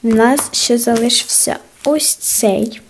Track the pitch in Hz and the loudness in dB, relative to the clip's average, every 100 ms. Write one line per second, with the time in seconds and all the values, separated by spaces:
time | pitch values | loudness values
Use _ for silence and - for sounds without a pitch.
0 | 226 220 226 277 - - - 240 233 233 | 2 2 4 2 -2 -4 0 0 0 0
1 | 233 - - - - - - - 269 302 | 0 -2 0 -2 0 -4 -10 -8 -2 0
2 | - - - - 214 190 214 - | 0 -2 -2 0 0 0 -4 -8